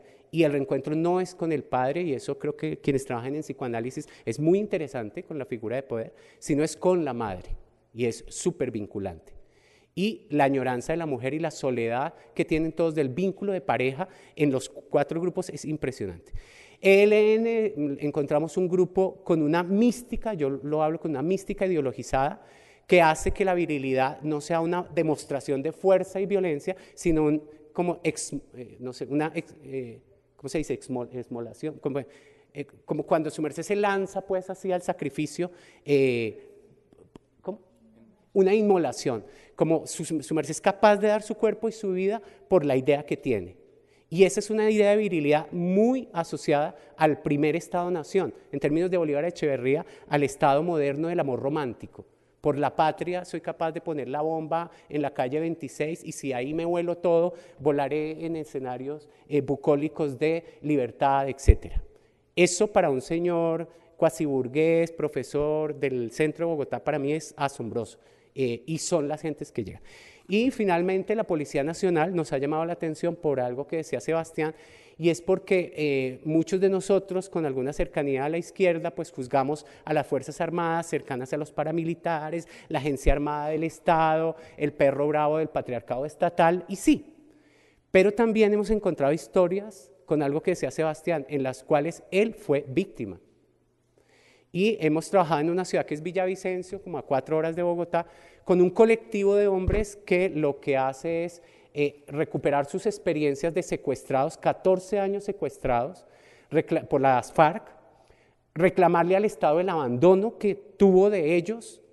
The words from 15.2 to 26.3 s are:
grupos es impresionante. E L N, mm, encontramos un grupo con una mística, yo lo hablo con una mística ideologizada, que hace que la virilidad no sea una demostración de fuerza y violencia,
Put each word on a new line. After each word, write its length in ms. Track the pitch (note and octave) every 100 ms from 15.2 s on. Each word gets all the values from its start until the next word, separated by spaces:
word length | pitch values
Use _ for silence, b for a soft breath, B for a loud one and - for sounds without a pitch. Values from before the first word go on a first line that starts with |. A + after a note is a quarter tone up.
grupos 280 | F3 E3+ F3+
es 140 | D3
impresionante. 680 | - D3+ C3+ - G2+ F2 - B B B B B
E 240 | G3 G3
L 300 | G#3 G#3+ G#3+
N, 380 | A3 A3+ A3+ A3 D3
mm, 200 | D3 C#3
encontramos 560 | D3 C#3+ C#3+ D3 D#3+ -
un 120 | F#3
grupo 540 | F3+ F3+ - F#3+ -
con 160 | - E3+
una 220 | D3 E3+
mística, 720 | F3 G3 A#3+ - - A3+ A#3
yo 160 | G3+ C#3
lo 320 | C#3 D3 D3+
hablo 180 | D#3 D#3+
con 120 | E3+
una 100 | C#3
mística 420 | D#3 F#3+ - -
ideologizada, 800 | F#3+ E3+ C3+ A#2+ A#2+ C3 C#3 G3+ B B B B -
que 140 | F3+
hace 300 | E3 D#3 -
que 140 | -
la 100 | F#3+
virilidad 680 | F3+ D#3+ D3 C3+ C3 C3 D3
no 200 | D3 D3+
sea 180 | D3 E3+
una 220 | E3 F3 F3
demostración 680 | D#3+ D#3+ C#3+ - C#3 C3+ C#3
de 100 | D3
fuerza 480 | D#3+ F#3+ F#3 F#3 F#3+
y 60 |
violencia, 500 | G3